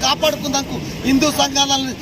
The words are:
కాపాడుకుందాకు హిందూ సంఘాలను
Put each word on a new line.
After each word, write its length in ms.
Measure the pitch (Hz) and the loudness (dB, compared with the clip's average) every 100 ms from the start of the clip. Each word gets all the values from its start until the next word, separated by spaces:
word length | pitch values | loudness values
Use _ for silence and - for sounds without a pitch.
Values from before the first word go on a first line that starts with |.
| 262 | -2
కాపాడుకుందాకు 680 | 277 311 294 285 269 - - - - 247 | 2 0 0 -2 -4 -4 -6 -8 -4 2
హిందూ 200 | 269 302 285 | 4 4 2
సంఘాలను 520 | 277 277 277 269 269 - | 0 2 2 0 -2 -6